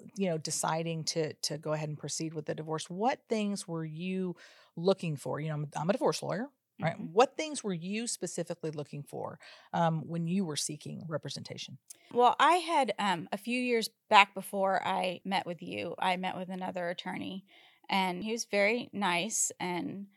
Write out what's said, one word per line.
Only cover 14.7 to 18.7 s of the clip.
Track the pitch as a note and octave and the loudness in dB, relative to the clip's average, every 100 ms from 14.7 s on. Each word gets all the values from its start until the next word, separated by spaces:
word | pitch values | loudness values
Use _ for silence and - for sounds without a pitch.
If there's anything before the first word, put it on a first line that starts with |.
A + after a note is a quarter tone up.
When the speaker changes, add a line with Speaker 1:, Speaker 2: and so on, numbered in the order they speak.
| F#3+ - | 2 0
Speaker 2:
I | F#3+ F#3 F3 F#3 | 0 0 -4 -2
met | G3 - | -2 -2
with | E3+ | -8
you, | F3+ G3+ F#3+ - | -6 -6 -6 -2
I | F#3 F#3 | 0 0
met | F#3 - | -2 -6
with | F#3 | -8
another | F#3 F#3 F#3 F3 | -6 -6 -4 -4
attorney, | F#3 F#3 F#3 F#3+ F#3+ - - - _ - | -6 -6 -8 -8 -10 -14 -20 -20 _ -2
and | F#3+ F#3 F3+ | 0 0 -2
he | G#3+ | -4
was | A#3 - | -6 0
very | G3+ G3+ | 2 4